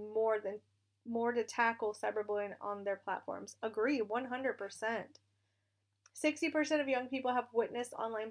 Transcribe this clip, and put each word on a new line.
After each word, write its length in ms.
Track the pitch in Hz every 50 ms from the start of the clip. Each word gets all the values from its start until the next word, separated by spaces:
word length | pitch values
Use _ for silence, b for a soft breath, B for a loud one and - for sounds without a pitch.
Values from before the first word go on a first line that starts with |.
| 208 214 214
more 260 | 220 220 226 220 208
than, 200 | 208 196 208 214 - _ _ _ _ _ _ _ _
more 240 | 233 226 233 233 233
to 120 | 240 240 226
tackle 520 | - - - 233 226 233 - 226 208 214
cyberbullying 580 | - - 214 202 214 202 208 208 208 202 202 185 -
on 220 | - 202 202 202 196
their 180 | 202 196 190 -
platforms. 520 | 202 185 - - - - 196 196 - - - -
Agree, 380 | 220 220 220 220 269 294 254
one 240 | 214 202 214 247 262
hundred 320 | 247 247 254 269 254 -
percent. 640 | - 202 202 - - 220 220 233 208 - - - _ _ _ _ _ _ _ _ _ _ _ _ _ _ _ _ _ _ _ _
Sixty 360 | - - 302 302 - 339 320
percent 320 | 294 311 302 302 311 302
of 60 | 285
young 200 | 269 262 247 254
people 260 | 254 262 262 254 247 247
have 140 | 247 240 -
witnessed 420 | 226 233 220 - - 240 240 - -
online 360 | - 220 226 226 214 214 226